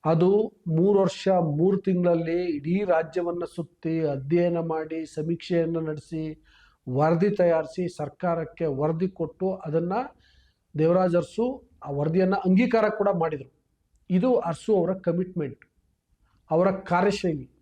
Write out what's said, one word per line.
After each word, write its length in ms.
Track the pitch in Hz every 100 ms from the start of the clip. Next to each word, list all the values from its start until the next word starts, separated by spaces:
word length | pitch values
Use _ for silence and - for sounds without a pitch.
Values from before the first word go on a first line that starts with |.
| 156
ಅದು 480 | 165 180 202 233 _ 170
ಮೂರು 320 | 160 190 202
ವರ್ಷ 280 | 190 - 190
ಮೂರು 500 | 185 165 147 180 190
ತಿಂಗಳಲ್ಲಿ 760 | 190 180 175 170 165 170 180 147
ಇಡೀ 280 | 143 185
ರಾಜ್ಯವನ್ನ 600 | 202 170 160 180 170 175 165 -
ಸುತ್ತಿ 460 | 160 _ 160 165
ಅಧ್ಯಯನ 560 | 156 135 135 170 175 170
ಮಾಡಿ, 480 | 165 160 156 165 156
ಸಮೀಕ್ಷೆಯನ್ನ 760 | - 156 170 - 170 165 165
ನಡೆಸಿ, 640 | 160 151 - 160 156 156 _ _ _ _ -
ವರದಿ 400 | 127 156 170 202
ತಯಾರಿಸಿ, 680 | 202 175 160 151 - 175 -
ಸರ್ಕಾರಕ್ಕೆ 680 | 147 - 180 165 160 - 160
ವರದಿ 440 | 135 151 160 185
ಕೊಟ್ಟು, 460 | 185 160 - 190 190
ಅದನ್ನ 380 | 160 160 170 202 262 _ _ _ _ _ _ 147
ದೇವರಾಜ್ 360 | 156 180 185 170
ಅರಸು 540 | 156 - 247 262 _ _
ಆ 80 | 143
ವರದಿಯನ್ನ 440 | 143 151 170 185 196
ಅಂಗೀಕಾರ 500 | 185 190 247 226 214
ಕೂಡ 200 | 208 202
ಮಾಡಿದ್ರು. 560 | 180 165 151 123 _ _ _ _ _ _
ಇದು 260 | 185 254 240
ಅರಸು 400 | 175 156 - 202
ಅವರ 180 | 170
ಕಮಿಟ್ಮೆಂಟ್, 720 | 190 175 170 185 175 139 - _ _ _ _ _ _ _ _ _
ಅವರ 200 | 160 190
ಕಾರ್ಯಶೈಲಿ. 800 | 190 - 180 196 196 180 151 - _